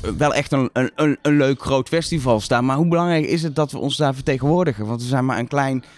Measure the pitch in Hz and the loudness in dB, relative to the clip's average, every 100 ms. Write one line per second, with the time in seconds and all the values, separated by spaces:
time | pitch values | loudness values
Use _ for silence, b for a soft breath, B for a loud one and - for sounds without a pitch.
0 | - 104 147 135 143 143 127 - 131 - | -8 0 0 0 0 0 0 0 -2 0
1 | 151 139 151 147 135 135 - 135 127 165 | 0 2 2 4 4 0 0 0 0 -2
2 | - 156 127 110 - 120 127 135 170 165 | -2 -2 2 0 2 0 0 2 2 2
3 | 175 165 151 165 160 143 147 135 139 131 | 2 0 0 -2 -2 -2 -2 -2 -6 0
4 | 147 135 135 135 139 170 175 107 107 117 | -2 0 -2 0 2 2 2 -2 -4 -6
5 | 120 131 127 120 120 143 135 131 B | -2 0 0 -2 -2 -2 0 -2 B